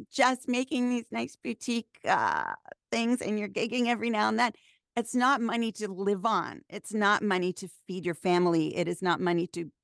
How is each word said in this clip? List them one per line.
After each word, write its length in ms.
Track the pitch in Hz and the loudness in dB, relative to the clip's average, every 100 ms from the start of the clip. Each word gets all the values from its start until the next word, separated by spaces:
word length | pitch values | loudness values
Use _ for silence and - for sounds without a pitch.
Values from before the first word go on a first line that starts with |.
| - | -12
just 380 | - 254 254 - | 2 2 2 -2
making 400 | 247 262 254 247 | -2 0 0 0
these 180 | 247 226 | 0 -4
nice 260 | 226 247 - | -6 -6 -8
boutique, 640 | - 226 - 233 - _ - | -8 -6 -2 -2 -4 _ 0
uh, 480 | 180 107 76 - - - - - | 2 2 0 -4 -8 -14 -20 -6
things 300 | 233 233 254 | -2 0 0
and 180 | - 214 | -2 -4
you're 100 | 208 | -4
gigging 420 | - 233 247 240 | -4 -2 0 0
every 180 | 233 233 | 0 0
now 200 | 214 214 | 2 2
and 100 | 220 | 2
then, 140 | 240 - _ _ _ - | 0 -2 _ _ _ -6
it's 180 | 226 | -2
not 280 | 247 247 269 | 2 4 2
money 300 | 226 233 226 | 0 0 -2
to 160 | - 208 | -4 -8
live 360 | 185 196 202 | -2 0 0
on. 380 | 220 196 - 87 - | 2 0 -2 -8 -12
It's 240 | - - | -14 -6
not 280 | 214 208 208 | 0 4 4
money 300 | 208 185 180 | 2 0 0
to 140 | 180 185 - - | -4 -10 -16 -10
feed 200 | 185 170 | -6 -4
your 80 | |
family. 600 | 165 185 180 180 165 156 | -2 2 4 4 4 2
It 140 | - 175 | 0 -2
is 140 | 170 | -2
not 180 | 185 170 | -2 0
money 260 | 180 175 170 | 2 0 0
to 220 | 170 165 _ | -6 -10 _